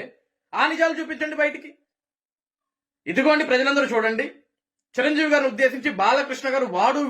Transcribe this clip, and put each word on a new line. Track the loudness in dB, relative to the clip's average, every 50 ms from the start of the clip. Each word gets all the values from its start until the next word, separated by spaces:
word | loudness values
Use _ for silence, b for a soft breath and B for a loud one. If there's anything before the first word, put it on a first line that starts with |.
| -10 -12 -18 _ _ _ _ _ _ _
ఆ | -2 -2 0
నిజాలు | 0 2 0 0 0 0
చూపించండి | -4 -6 -8 -8 -8 -8 -6 -2
బయటికి. | -2 -2 -2 -2 -8 -14 -20 -20 _ _ _ _ _ _ _ _ _ _ _ _ _ _ _ _ _ _ _ _ _ _ _ _ _ _
ఇదిగోండి | -2 -2 2 4 4 2 2 2
ప్రజలందరూ | 2 0 2 2 2 2 0 0
చూడండి, | 0 0 0 0 0 -2 -2 -6 -6 -10 -18 _ _ _ _ _ _ _ _ _ _ -4
చిరంజీవి | -2 0 0 2 0 2 2
గారిని | 2 2 2 0
ఉద్దేశించి | 0 2 0 0 0 -2 -4 -4
బాలకృష్ణ | -2 2 2 4 4 2 0 -2 -6 -6 -4 -2
గారు | -2 -2 -2
"వాడు, | -2 0 2 2 2 2 0 -2